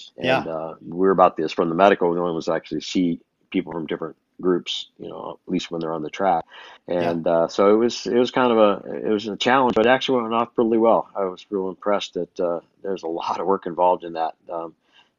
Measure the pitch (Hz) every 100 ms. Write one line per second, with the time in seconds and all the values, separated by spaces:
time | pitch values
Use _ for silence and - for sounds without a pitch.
0 | - - 127 131 98 80 80 78 85 82
1 | 95 90 90 - 78 - 87 82 98 98
2 | 87 85 87 80 78 82 - 78 - 95
3 | 87 85 _ _ _ 95 85 82 76 85
4 | 82 - _ - 90 90 - - - _
5 | - 82 - - - 90 - 85 82 80
6 | 76 - 98 82 - - - - - 87
7 | 85 85 85 85 82 - 101 107 120 -
8 | - 120 123 - 123 113 107 98 - 80
9 | 60 107 110 98 - 131 127 110 113 131
10 | - 131 113 117 117 - 113 113 113 95
11 | - - 95 90 - 101 95 85 104 101
12 | - 92 85 - 90 85 - _ - 92
13 | 82 85 - - 87 95 92 80 90 90
14 | 87 82 80 - - 85 82 78 _ _
15 | _